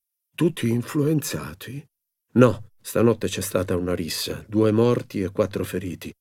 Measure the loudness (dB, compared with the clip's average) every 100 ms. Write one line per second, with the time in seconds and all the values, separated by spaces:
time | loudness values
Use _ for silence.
0 | _ _ _ -2 -2 0 0 0 -2 0
1 | 2 0 -2 -8 -10 -14 -14 -14 -16 _
2 | _ _ _ 6 6 4 -8 _ -6 2
3 | 2 2 -2 -6 -4 -2 0 -2 -2 -4
4 | -4 -6 -8 -8 -4 2 4 4 4 2
5 | -2 -4 -4 -2 -2 -2 -4 -6 -8 -10
6 | -12 -16